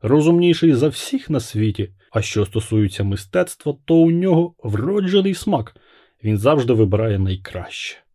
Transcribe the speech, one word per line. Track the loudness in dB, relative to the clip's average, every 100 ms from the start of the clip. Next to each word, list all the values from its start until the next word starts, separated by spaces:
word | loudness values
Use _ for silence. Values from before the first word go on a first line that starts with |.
розумніший | 2 2 4 4 4 4 4
за | 4 2
всіх | -2 -6 -8 -4
на | -4
світі. | -4 -2 -2 -2 -8 _ _
А | -6
що | -4 -2 -2
стосується | -2 -2 0 0 -2
мистецтва, | -4 -4 -4 -4 -4 -4 -8 -8
то | 0 4
у | 4
нього | 2 2 2 0 _
вроджений | -6 -4 -2 -2 0 0 0
смак. | -2 -2 -4 -4 _ _ _ _ _
Він | -2 0
завжди | 2 2 2
вибирає | 2 4 2 0 -2
найкраще. | -2 -4 -8 -14 -14 -12 -12 -14 _